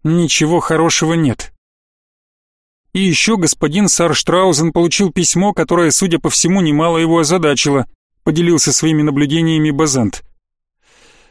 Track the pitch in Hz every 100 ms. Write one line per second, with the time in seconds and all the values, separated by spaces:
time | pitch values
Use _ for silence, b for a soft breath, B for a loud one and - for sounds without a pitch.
0 | 156 170 160 - 156 170 - 160 165 -
1 | 160 165 147 107 - - _ _ _ _
2 | _ _ _ _ _ _ _ _ _ 185
3 | 190 147 - 220 160 - 156 170 196 -
4 | 170 143 - 170 190 143 165 165 170 -
5 | 196 185 170 170 202 - 156 170 165 -
6 | 185 165 156 - 165 196 165 147 170 165
7 | 165 165 156 185 151 135 151 139 120 -
8 | _ _ - 156 170 165 147 131 160 156
9 | 151 139 143 160 165 160 151 143 156 131
10 | 107 - - _ _ _ _ _ b b
11 | b b b